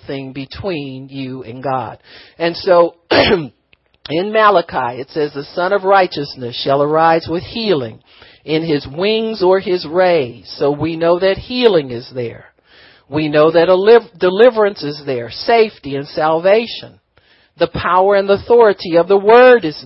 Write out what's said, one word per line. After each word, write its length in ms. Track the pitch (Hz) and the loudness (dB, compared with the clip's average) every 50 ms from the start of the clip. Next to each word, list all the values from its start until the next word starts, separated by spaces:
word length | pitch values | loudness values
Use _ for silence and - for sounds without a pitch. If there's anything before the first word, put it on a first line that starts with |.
| _ | _
thing 260 | - 139 139 135 131 131 | -12 -12 -10 -10 -12 -12
between 760 | 143 135 _ - - - 196 175 147 143 135 131 131 135 135 | -14 -14 _ -16 -10 -8 -8 -8 -8 -8 -10 -14 -14 -16 -14
you 340 | 139 135 131 127 131 131 | -12 -12 -10 -10 -12 -12
and 200 | - 117 123 131 | -14 -16 -16 -10
God. 360 | 131 139 131 127 113 76 - _ _ _ - - - _ _ - | -6 -6 -6 -4 -6 -10 -14 _ _ _ -20 -20 -20 _ _ -4
And 160 | 165 170 170 | -4 -4 -4
so, 420 | - - 190 175 175 170 170 _ _ | -4 0 2 4 4 4 2 _ _
<clears throat> 80 | _ - | _ -2
in 1200 | - 277 269 - 208 170 147 113 _ _ _ _ _ _ _ _ _ _ _ - 147 170 196 214 | 0 2 2 2 0 -2 -2 -8 _ _ _ _ _ _ _ _ _ _ _ -6 -4 -4 -4 -2
Malachi, 680 | 214 220 214 208 196 170 170 - 185 151 127 120 123 120 | 0 2 4 4 4 2 0 -2 -6 -6 -6 -6 -8 -10
it 80 | - _ | -14 _
says, 240 | - 160 147 147 | -6 -6 -6 -4
"The 120 | 139 139 147 - - | -6 -12 -14 -10 -6
Son 180 | 180 175 190 | -4 -2 -2
of 120 | 202 196 190 | -2 -2 2
Righteousness 760 | 190 196 196 185 175 - 156 143 - - 131 123 117 120 - | 2 4 4 2 0 -4 -8 -10 -10 -12 -12 -12 -10 -10 -6
shall 200 | - 139 139 143 | -2 0 0 0
arise 440 | 143 147 156 160 165 165 165 170 - - | 0 0 2 2 2 2 2 0 -2 -4
with 120 | 165 180 | -8 -8
healing 600 | - - - 233 226 208 170 139 120 110 117 - _ _ _ _ - - _ _ _ | -8 -8 -10 -6 -2 -2 -2 -2 -2 -8 -12 -16 _ _ _ _ -20 -20 _ _ _
in 180 | 143 156 156 | -4 -4 -4
his 240 | 165 165 147 139 127 | -2 -2 -2 -4 -4
wings 560 | 127 139 165 190 214 220 220 226 220 226 196 | -8 -8 -4 -4 -2 -2 -2 -4 -4 -4 0
or 180 | 180 180 190 190 | 2 2 2 2
his 260 | 180 202 180 180 170 | 0 -2 -4 -4 -4
rays." 640 | 147 160 185 185 180 175 156 127 117 120 117 - - - - | -4 -2 0 2 2 2 0 -2 -4 -8 -16 -20 -20 -8 -2
So 120 | 151 139 | -2 -2
we 260 | 147 143 156 165 165 | -2 -2 -4 -6 -4
know 220 | 160 165 170 175 175 | -2 0 0 0 2
that 200 | 190 190 190 - | 2 -2 -2 -2
healing 520 | - - 247 254 247 220 185 160 139 127 | -6 -8 -6 0 0 2 2 2 -2 -2
is 200 | 120 117 - - 127 | -10 -12 -12 -12 -10
there. 320 | 127 120 113 107 - - _ _ _ _ _ _ _ - _ _ _ _ _ | -8 -8 -8 -10 -16 -20 _ _ _ _ _ _ _ -20 _ _ _ _ _
We 200 | - 156 156 151 | -6 -4 -4 0
know 220 | 151 151 151 160 | 2 4 4 4
that 160 | 165 165 170 180 | 4 4 4 4
a 60 | 185 | 2
liv-, 440 | 185 196 220 240 233 220 - _ 165 | 2 6 6 6 4 4 0 _ -2
deliverance 640 | 185 180 185 202 233 254 226 220 208 202 196 - | -2 0 2 4 4 4 4 2 -2 -2 -2 -6
is 200 | 147 143 147 147 143 | -10 -10 -10 -8 -8
there, 240 | 139 131 120 117 117 | -6 -6 -6 -8 -10
safety 680 | - - - - 233 233 220 208 - - - 139 139 | -14 -10 -2 0 2 2 2 0 -2 -12 -12 -10 -8
and 100 | 139 143 | -8 -10
salvation. 920 | - - 170 156 160 160 165 175 190 208 233 233 214 - - - 120 104 _ _ _ _ _ _ _ _ _ _ _ _ - | -8 -6 -2 0 0 0 2 2 2 2 2 0 -4 -12 -16 -16 -20 -20 _ _ _ _ _ _ _ _ _ _ _ _ -4
The 120 | 170 - | -4 -4
power 440 | - - - 175 180 185 190 202 202 | -4 -6 -4 0 0 2 2 2 2
and 120 | 196 196 196 | 0 2 0
authority 680 | 202 196 - - 240 240 226 208 190 - - 180 160 | 0 -2 2 2 4 6 6 4 2 0 -6 0 0
of 120 | 170 170 180 | 0 2 2
the 100 | 202 202 | 0 2
word 460 | 196 214 233 247 254 254 247 233 175 | 4 6 6 8 8 8 6 4 2
is 180 | 156 147 - 131 | -4 -8 -8 -14